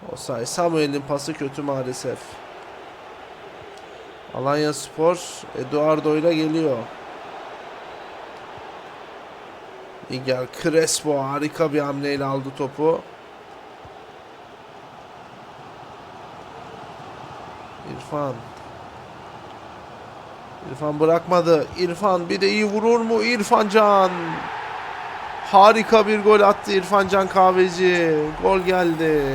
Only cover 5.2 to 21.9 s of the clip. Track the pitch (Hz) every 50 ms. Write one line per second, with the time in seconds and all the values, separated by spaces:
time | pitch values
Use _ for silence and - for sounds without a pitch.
5.2 | - - - - - - - - 127 127 139 147 147 156 156 151 143 156 151 156
6.2 | 151 170 170 156 156 156 156 165 160 151 131 117 113 113 - - - - - -
7.2 | - - - - - - - - - - - - - - - - - - - -
8.2 | - - - - - - - - - - - - - - - - - - - -
9.2 | - - - - - - - - - - - - - - - - - - - 131
10.2 | 131 131 127 127 127 123 - - - 170 151 165 160 156 - - - 156 147 143
11.2 | 135 135 139 147 143 151 147 - 170 156 139 151 143 143 139 139 139 143 143 139
12.2 | 139 139 139 139 131 135 131 - 147 131 - - 147 156 165 - - - - -
13.2 | - - - - - - - - - - - - - - - - - - - -
14.2 | - - - - - - - - - - - - - - 131 127 - - - -
15.2 | - - - - - - - - 143 143 - - - - - - - - - -
16.2 | - - - - - - - - - - - - 143 - - - 147 147 - -
17.2 | - - - - - - - - - - - - - - 143 127 - - 156 147
18.2 | 143 139 123 117 113 - - - - - - - - - - - - - - -
19.2 | - - - - - - - - - - - - - - - - - - - -
20.2 | - - - - - - - - - - 135 131 151 151 147 147 151 160 165 170
21.2 | 165 170 180 175 170 165 170 151 135 - - - 180 180